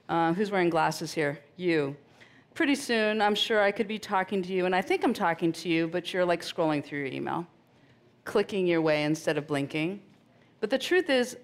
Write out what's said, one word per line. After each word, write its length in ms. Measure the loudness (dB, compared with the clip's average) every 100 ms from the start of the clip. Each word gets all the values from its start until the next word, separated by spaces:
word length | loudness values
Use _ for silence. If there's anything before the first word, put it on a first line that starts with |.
| -4
Uh, 240 | 0 2
who's 200 | 0 0
wearing 180 | 0 2
glasses 420 | 2 0 -2 -6
here? 280 | -2 -2 -4 -12 -6
You. 400 | 0 2 0 -4 -16 -20 -20 -20 _
Pretty 220 | -2 0 0
soon, 460 | 0 0 2 2
I'm 140 | 2 2
sure 260 | 2 2
I 100 | 2
could 180 | 2 -2
be 100 | -4
talking 420 | -2 -2 0 -2
to 100 | -2
you, 120 | 0 2
and 80 |
I 80 | 2
think 220 | 0 0
I'm 100 | 0
talking 380 | 0 0 0 0
to 180 | -2 -2
you, 180 | 0 0
but 260 | -2 -4
you're, 100 | 0
like, 200 | 2 0
scrolling 380 | -2 -2 0 0
through 180 | -4 -6
your 80 | -6
email, 380 | -6 -4 -4 -6 _ _ _ _ _ _ _
clicking 420 | -2 0 0 0 2
your 160 | 2
way 220 | 4 2
instead 340 | 2 0 0 -2
of 100 | 0
blinking. 540 | -2 -2 -2 -4 -6 -14 -20 _ _ _ -8
But 100 | -2
the 60 | -2
truth 320 | 2 2 4
is, 260 | 2 2 0